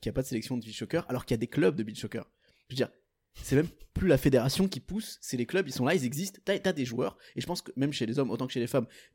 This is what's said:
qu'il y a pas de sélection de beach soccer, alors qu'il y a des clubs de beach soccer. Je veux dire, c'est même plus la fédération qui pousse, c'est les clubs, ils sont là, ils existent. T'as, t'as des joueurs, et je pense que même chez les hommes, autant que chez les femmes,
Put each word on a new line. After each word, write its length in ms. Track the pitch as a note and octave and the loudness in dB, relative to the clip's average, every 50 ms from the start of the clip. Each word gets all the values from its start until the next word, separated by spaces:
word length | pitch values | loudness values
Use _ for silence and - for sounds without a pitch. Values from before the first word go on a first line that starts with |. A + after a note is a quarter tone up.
qu'il 80 | - A2+ | -6 -4
y 20 | |
a 20 | - | -2
pas 80 | C3 | -2
de 60 | C3+ | -2
sélection 280 | - - A2 - - B2+ | -2 -2 -4 -2 -4 -4
de 60 | B2 A2+ | -6 -6
beach 140 | A2 G#2+ | -8 -10
soccer, 260 | - A#2 - - E3 - - | -10 -6 -2 -2 -2 -2 -2
alors 160 | B2+ A#2+ - | -4 -4 -2
qu'il 80 | - B2 | -2 -2
y 60 | A2 | 0
a 0 | |
des 80 | A#2+ | -2
clubs 280 | A#2+ - D3 E3 D#3+ D3 | 0 2 4 4 4 4
de 60 | A#2+ A2 | 2 -2
beach 160 | A2 G#2+ - | -4 -6 -8
soccer. 300 | - G#2+ - A2+ - - _ _ _ _ _ _ _ | -8 -8 -8 -10 -10 -12 _ _ _ _ _ _ _
Je 60 | - B2+ | -6 -2
veux 40 | |
dire, 120 | C3+ A#2+ - - _ _ _ _ _ _ _ - | -2 -2 -2 -4 _ _ _ _ _ _ _ -18
c'est 220 | - - - C3 | -14 -2 2 4
même 120 | C#3 E3 E3+ - - - - - | 4 4 2 -2 -12 -14 -8 -4
plus 140 | - F#3+ | 2 4
la 100 | F3+ C#3+ C3 | 6 6 6
fédération 480 | - D#3 C3 B2 A2+ C3+ - - F#3+ | 6 6 6 6 4 4 2 2 2
qui 120 | F#3+ - B2+ | 2 0 -4
pousse, 360 | - - F3 A3 A3 - - - | -8 -6 -6 -6 -6 -8 -12 -14
c'est 160 | - - - | -8 -4 -4
les 80 | A#2+ A#2+ | -2 -2
clubs, 200 | - - F#3 F#3 | 0 0 0 0
ils 60 | C3+ B2+ | 0 -2
sont 120 | - B2 | 0 2
là, 100 | C3+ F3 | 2 2
ils 100 | F3+ C3 | 2 0
existent. 340 | A#2+ A#2+ C#3 F#3+ G3 - - _ | 0 -2 -4 -4 -6 -8 -6 _
T'as, 140 | - G3+ - | -2 0 0
t'as 140 | - F#3+ F3+ | 0 0 0
des 120 | D3 C3 | 0 -2
joueurs, 320 | B2 A#2 B2 C#3+ - - - - - - | -2 -2 -2 -2 -2 -4 -8 -16 -10 -8
et 60 | - | -6
je 60 | - | -6
pense 140 | - F3 - - | -4 -6 -6 -8
que 80 | - - | -6 -2
même 160 | B2 C3+ D3 | 0 0 0
chez 140 | C#3+ - B2 | 0 0 -2
les 140 | G#2+ A#2+ C#3+ | 0 0 0
hommes, 100 | C#3 A#2+ | 0 0
autant 160 | G#2+ A#2 C3 | -2 -4 -4
que 80 | B2+ - | -4 -2
chez 60 | B2+ | -2
les 80 | A#2 | -2
femmes, 180 | A2+ - C#3 A#2 - - - - - | 2 2 0 0 0 -4 -16 -20 -4